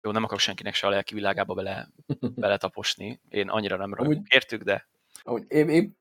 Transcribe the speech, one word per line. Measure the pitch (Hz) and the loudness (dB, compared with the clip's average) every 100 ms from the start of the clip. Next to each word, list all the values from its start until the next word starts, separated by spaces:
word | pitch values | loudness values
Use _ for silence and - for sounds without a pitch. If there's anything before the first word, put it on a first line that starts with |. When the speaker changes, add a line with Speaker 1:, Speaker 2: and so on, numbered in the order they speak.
Speaker 1:
Jó, | 107 | -2
nem | 107 | -2
akarok | 107 101 | -2 -2
senkinek | - 95 101 | -2 -4 -6
se | - 101 | -2 2
a | |
lelki | 101 98 | 0 -2
világába | 107 101 98 98 | -4 -2 0 -2
bele-, | 92 95 98 - _ _ | -4 -6 -8 -12 _ _
Speaker 2:
<laughs> | 143 123 | -6 -4
Speaker 1:
beletaposni. | 123 104 101 95 - 104 - 101 - _ | -2 0 0 -2 -4 -6 -4 -8 -12 _
Én | 104 98 | -2 0
annyira | 110 101 95 | 0 0 -2
nem | 98 | -4
Speaker 2:
Amúgy | 101 139 | -2 0
Speaker 1:
rajongok | 151 208 | 0 6
értük, | 131 - 113 | 4 4 -6
de | 95 98 - _ _ - | -2 -2 -2 _ _ -18
Speaker 2:
Amúgy | - 120 - | -6 -6 0
én, | 147 151 | 2 6
én, | 156 - - | 4 2 0